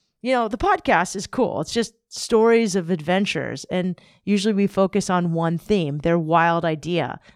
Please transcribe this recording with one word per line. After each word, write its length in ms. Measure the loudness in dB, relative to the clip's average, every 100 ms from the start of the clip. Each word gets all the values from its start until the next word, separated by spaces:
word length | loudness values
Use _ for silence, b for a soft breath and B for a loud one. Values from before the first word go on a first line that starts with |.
| _ _
you 120 | -2
know, 160 | 0 0
the 100 | -2
podcast 580 | 0 0 2 2 0 -6
is 100 | -6
cool. 340 | -2 -2 -2
It's 120 | -4
just 220 | -4 -4 _ _
stories 680 | -12 0 4 6 4 2 0
of 140 | -2
adventures. 760 | -2 0 0 0 -4 -6 -8 -6
And 300 | -4 -4 -6 b b
usually 300 | -2 0 2
we 120 | 2 2
focus 420 | 2 0 0 0
on 240 | 0 0
one 260 | 0 -2 -2
theme, 400 | 0 0 0 -2
their 200 | 0 0
wild 460 | 2 2 4 2
idea 540 | 0 -2 -4 -4 -4 -8 b